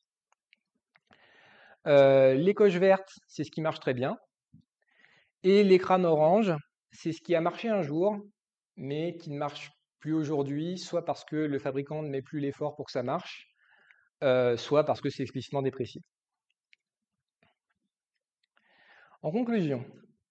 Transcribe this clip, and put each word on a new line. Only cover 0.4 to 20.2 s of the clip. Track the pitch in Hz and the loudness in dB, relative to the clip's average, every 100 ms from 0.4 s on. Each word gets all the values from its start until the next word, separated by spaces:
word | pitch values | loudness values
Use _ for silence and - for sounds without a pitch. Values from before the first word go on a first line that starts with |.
| _ _ _ _ _ _ _ _ _ _ _ _ - _ 156 | _ _ _ _ _ _ _ _ _ _ _ _ -20 _ 4
Euh, | 143 139 135 131 | 6 8 8 6
les | 131 180 | 4 2
coches | 202 208 175 | 4 4 4
vertes, | 190 190 - - _ | 4 4 0 -20 _
c'est | - | -10
ce | 147 | -8
qui | - | -6
marche | 156 - | -6 -4
très | - | -4
bien. | 127 135 240 _ _ _ - _ _ _ _ _ _ _ _ | -4 -4 -6 _ _ _ -20 _ _ _ _ _ _ _ _
Et | 190 202 | 4 6
les | 202 185 | 6 4
crânes | 185 185 | 4 2
orange, | 175 151 156 202 208 151 - _ _ | 2 4 4 4 2 -2 -8 _ _
c'est | - 165 | -10 -10
ce | 160 | -8
qui | - | -2
a | 165 | -2
marché | 170 170 226 | 0 -4 -4
un | 208 | -2
jour, | 147 156 196 208 202 _ _ _ _ - | -2 -2 -2 -2 -10 _ _ _ _ -14
mais | 139 151 170 170 | -8 -6 -6 -8
qui | 160 | -12
ne | 143 | -8
marche | 147 - - _ _ _ | -8 -8 -18 _ _ _
plus | 147 | -4
aujourd'hui, | 160 151 147 139 143 165 185 | -4 -2 -4 -4 -6 -6 -8
soit | - 170 | -8 -6
parce | 165 135 | -6 -8
que | - 151 | -8 -6
le | 156 139 | -4 -4
fabricant | 143 135 139 156 | -6 -6 -8 -10
ne | 151 | -8
met | 135 | -10
plus | 135 151 | -10 -8
l'effort | 143 139 151 147 | -8 -6 -10 -10
pour | 139 | -8
que | |
ça | 135 | -8
marche, | 123 160 - - - _ _ _ _ _ _ _ | -6 -6 -8 -18 -20 _ _ _ _ _ _ _
euh, | 143 127 123 117 | 0 2 2 -2
soit | - 143 | 0 2
parce | 147 131 | 2 -2
que | 143 | -6
c'est | - | -8
explicitement | 131 135 - 139 | -8 -10 -8 -4
déprécié. | 135 131 117 - - _ _ _ _ _ _ _ _ _ _ _ _ _ _ _ _ _ _ _ _ _ _ _ _ _ _ _ _ _ _ _ | -4 -4 -8 -12 -20 _ _ _ _ _ _ _ _ _ _ _ _ _ _ _ _ _ _ _ _ _ _ _ _ _ _ _ _ _ _ _
En | 156 | -6
conclusion, | 202 240 226 156 127 123 - _ _ | -4 -2 -2 -2 -4 -8 -18 _ _